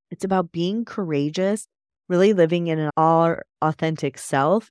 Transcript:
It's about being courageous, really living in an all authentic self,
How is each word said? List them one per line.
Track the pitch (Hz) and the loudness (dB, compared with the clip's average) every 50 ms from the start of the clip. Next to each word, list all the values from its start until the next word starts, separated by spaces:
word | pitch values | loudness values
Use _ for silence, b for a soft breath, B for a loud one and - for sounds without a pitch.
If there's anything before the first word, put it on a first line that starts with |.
| _ _ | _ _
It's | 175 - - | -12 -10 -4
about | 190 190 185 180 170 | -2 -2 -2 -2 -2
being | - 170 170 185 208 233 233 | -4 -4 -2 -2 -2 -4 -6
courageous, | - - - 190 165 151 143 143 151 160 185 185 196 214 214 - - _ _ _ _ _ _ _ - | -6 -8 -8 -4 -2 -2 -2 -2 -2 -2 -2 -2 -2 -2 -4 -8 -14 _ _ _ _ _ _ _ -2
really | 180 175 190 214 | 2 4 4 4
living | 214 180 165 156 175 175 170 165 | 4 4 4 2 2 0 -2 -2
in | 160 156 | -2 -2
an | 156 151 - | -2 -2 0
all | - 160 160 165 165 165 165 - - - - _ _ | 2 2 4 4 4 4 2 0 -2 -8 -14 _ _
authentic | 151 156 156 - 165 160 160 - - 139 - | -4 -4 -2 -2 -4 -4 -2 -4 -6 -6 -6
self, | - - - 147 135 139 156 190 226 - _ | -8 -6 -2 0 0 2 2 2 0 -2 _